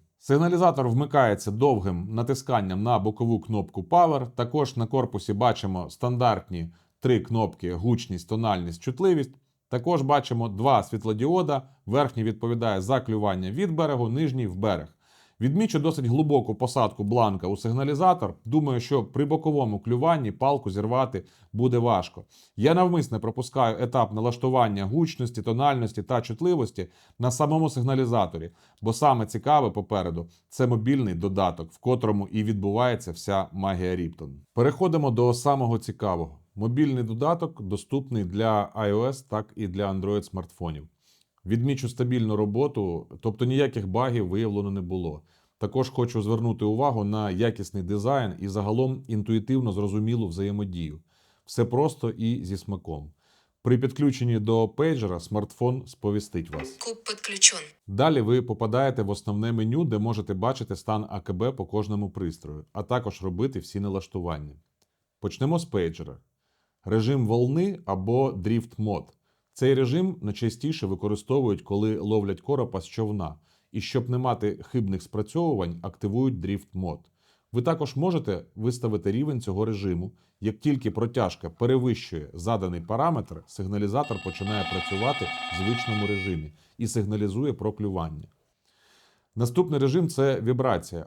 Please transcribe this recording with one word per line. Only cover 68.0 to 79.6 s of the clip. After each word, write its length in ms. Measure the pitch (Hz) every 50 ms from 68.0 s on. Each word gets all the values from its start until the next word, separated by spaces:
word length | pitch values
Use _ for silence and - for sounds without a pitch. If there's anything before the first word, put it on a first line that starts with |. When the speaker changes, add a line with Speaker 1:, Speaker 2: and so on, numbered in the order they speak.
| 95 110 117 127 135 131 -
Speaker 1:
дріфт 460 | 98 87 107 113 117 117 120 - -
мод. 380 | 110 107 98 80 - - _ _ _ _ _ _ _ _ _ -
Цей 140 | 131 131 135
режим 420 | 131 131 120 135 170 185 190 180 -
найчастіше 680 | - 104 101 - 117 113 120 - - 151 160 - -
використовують, 760 | 95 95 90 - 104 104 104 - - 131 139 131 113 98 87 -
коли 360 | - 101 101 107 110 110 76
ловлять 420 | 90 104 110 107 101 98 98 -
коропа 400 | - - 143 131 120 - 117 95
з 60 | -
човна. 480 | - - - 110 104 104 101 87 76 80 - _ _ _ _ _ _ -
І 80 | 113
щоб 300 | - - - 127 120 123
не 80 | 123 123
мати 400 | 127 127 120 - 107 104 - - -
хибних 400 | - - 127 110 98 95 90 -
спрацьовувань, 760 | - - 104 107 - - 165 175 165 139 101 90 85 85 85 -
активують 580 | 98 - - - 101 101 123 131 135 113 90
дріфт 280 | 85 95 101 98 - _ -
мод. 260 | 95 92 87 76 - - _ _ _ _ _ _ _ _ _ -
Ви 100 | 123 123
також 340 | 170 165 165 151 127 -
можете 480 | 131 156 190 175 160 165 - 95 - - - _
виставити 560 | 104 110 120 120 123 - 113 107 104 - 101 101
рівень 280 | 120 147 151 143 120
цього 240 | 117 104 92 98